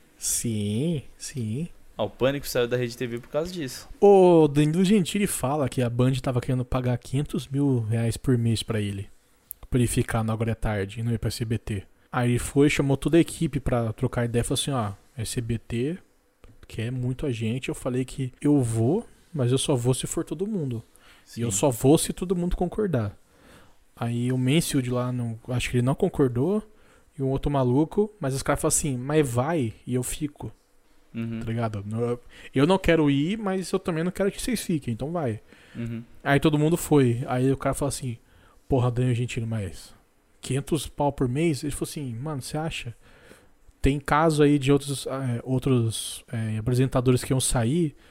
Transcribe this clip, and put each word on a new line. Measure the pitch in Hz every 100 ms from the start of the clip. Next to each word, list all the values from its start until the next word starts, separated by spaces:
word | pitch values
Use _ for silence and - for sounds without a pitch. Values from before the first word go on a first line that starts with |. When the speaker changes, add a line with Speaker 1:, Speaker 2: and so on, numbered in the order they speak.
| _ _
Speaker 1:
Sim, | - - 120 107 104 107 160 156 - -
sim. | - 139 110 117 175 - - -
Speaker 2:
Ah, |
o | 104
Pânico | - 127 143 -
saiu | 131 120
da | 123
Rede | 123 117
T | 127
V | 120
por | -
causa | 147 175
disso. | 185 131 - - -
Speaker 1:
O | 202 196 180 170 151
Danilo | 139 151 165
Gentili | 185 220 165 202 202
fala | - 127 156 127
que | -
a | 120
Band | 120 127 131
tava | 143 123
querendo | 131 127 120
pagar | 131 123 123
quinhentos | - 131 147 - 127
mil | 139 143 123
reais | 107 113 117 -
por | - 120
mês | 117 110
pra | - 110
ele. | 104 101 98 - _ _ - - -
Pra | 131
ele | 117
ficar | - 117 113
no | 110
Agora | 110 113
é | 110
Tarde | 117 104 98 113
e |
não | 117
ir | 113
pra | 120
S | - 113
B | 117
T. | - 101 - _ _
Aí | 127 123
ele | 123
foi, | - 139 143
chamou | - 139 135
toda | 156 165
a |
equipe | 151 - 165 139
pra | - 120 113
trocar | - 127 - 120
ideia | 117
e |
falou | 117 139
assim, | -
ó, | 131 104 98 _ -
S | 107 -
B | 113 113
T | - 117 135 180 - _ _ _ - - -
quer | - 113
muito | 127 123 127 151
a |
gente, | 110 110 127 -
eu | 151
falei | 135 127 127
que | - 131 -
eu | 147 147
vou, | 120 113 113 196 - _ _
mas | 151 120
eu | 131
só | - 135
vou | 120
se | 131 -
for | -
todo | - 156 202
mundo. | 208 139 113 - _ - - - 110
E |
eu | 117
Speaker 2:
Sim. | 98
Speaker 1:
só | 147
vou | 117 131 156
se | -
todo | - 180 180
mundo | 180 -
concordar. | 180 - 208 139 101 - _ _ - - - _ _ -
Aí | 120 120 123
o | 127
Mansfield | 127 156 - 143 123
lá, | 123 123
não, | 123 117 113 -
acho | 123 -
que | 123
ele | 123
não |
concordou, | 139 185 - 131 117 151 214 - _ _ _ _ -
e |
um | 135
outro | 135 147
maluco, | 143 127 127 156 - 208 -
mas | 135
os | 131
caras | - 143
falaram | 156 -
assim, | 151 123
"Mas | 131 156 139
vai", | 120 139 170 113 - -
e |
eu | 123
fico. | 127 - 151 - 117 - _ _ _ _ _
Speaker 2:
Uhum. | 117 113 113
Speaker 1:
Tá | 113
ligado? | 113 113 107 101
Eu, | 113 120 123 - - - 131
eu | 147
não | 190
quero | - 165 147
ir, | 139 156 220
mas | 202 190 180
eu | 190
também | 190 160
não | 175
quero | 180 196
que | -
vocês | - 233
fiquem, | - 160 -
então | 110 135
vai. | 175 135 107 - - - 117
Speaker 2:
Uhum. | 117 117 - -
Speaker 1:
Aí | 139 139
todo | 156 147
mundo | 151 170
foi. | - 147 127 117 131
Aí | 127 131
o | 131
cara | 139 135
falou | 143
assim, | - 131 117 _ _ - _ -
"Porra, | 135 123
Danilo | 120 127
Gentili, | 120 123 - 113
mas | 113 95 - - - _ _ _ _
quinhentos | - 127 - 165 -
pau | - 143
por | 139 127
mês?" | 131 170 131
Ele | 147
falou | - 156
assim, | 160 135 113
"Mano, | 151 143
você | - 151
acha?" | 160 - 120 - - - - - _ _ _ _
Tem | 135 143
caso | - 147 165 151
aí | 147 147
de | 131
outros, | 143 143 131 -
é, | 131 131 120
outros, | - 131 139 127 113 - - - -
é, | 117 110 110
apresentadores | 113 123 131 131 127 127
que | -
iam | 131
sair, | - 135 117 165 156 - -